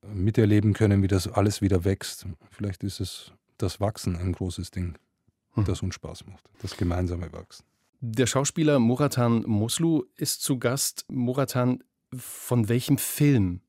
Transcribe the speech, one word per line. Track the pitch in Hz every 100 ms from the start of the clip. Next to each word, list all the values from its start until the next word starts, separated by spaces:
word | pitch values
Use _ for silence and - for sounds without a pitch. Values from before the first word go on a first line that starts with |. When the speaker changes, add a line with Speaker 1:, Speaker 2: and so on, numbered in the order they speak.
| -
Speaker 1:
miterleben | 104 95 110 110 104 107
können, | 98 107 101
wie | 95
das | 95 -
alles | - 101 101
wieder | 101 95
wächst. | 92 98 - - 95 87 _
Vielleicht | - 101 95
ist | 98 -
es | 95 - - _ _ _
das | 98 -
Wachsen | 101 - - 85
ein | 92
großes | 87 92 87 90
Ding, | - 90 78 _ _ _ _ _
Speaker 2:
Hm. | -
Speaker 1:
das | 104 92
uns | 95 -
Spaß | 80 - -
macht. | 92 _ _
Das | 98 -
gemeinsame | 87 87 92 85 82
Wachsen. | - - - _ _ _ _
Speaker 2:
Der | 120 113 123
Schauspieler | - 143 - 151 143
Muratan | 113 127 147 131 120 117 -
Muslu | 107 110 - 165 160 - _
ist | - -
zu | - 135
Gast. | 120 135 - - -
Muratan, | 131 120 127 131 127 123 127 - _ _ 131
von | - - - 123 107
welchem | 117 - 143
Film | - - 147 135 95 87